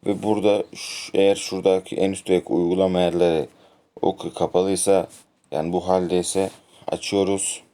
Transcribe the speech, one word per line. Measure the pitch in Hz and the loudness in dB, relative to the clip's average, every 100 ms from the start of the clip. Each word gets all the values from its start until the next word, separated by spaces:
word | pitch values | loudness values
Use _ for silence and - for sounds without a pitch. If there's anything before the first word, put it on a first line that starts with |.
| - | -4
Ve | 95 | -4
burada | 104 107 101 101 - | -2 0 2 2 -2
ş-, | - - - - | -10 -14 -12 -4
eğer | - 98 98 | 2 4 2
şuradaki | - 95 92 92 - - | -2 -2 2 2 0 -2
en | 95 | -2
üstteki | 95 - 90 - | -2 0 0 2
uygulama | 87 85 92 95 90 | 0 0 2 2 2
ayarları | 87 85 87 80 69 _ _ _ _ - | 0 2 2 2 -4 _ _ _ _ -4
oku | - - 85 | -4 -4 -10
kapalıysa, | - 85 90 95 92 - 95 - - _ _ _ | -4 -2 0 0 0 2 2 2 -10 _ _ _
yani | 69 80 | -6 -2
bu | 90 90 | -4 0
haldeyse | 92 90 90 87 95 95 - _ - - | 0 2 0 0 -2 -2 -6 _ -16 -10
açıyoruz. | 87 - 101 95 98 - - _ | -8 -2 0 0 0 -4 -8 _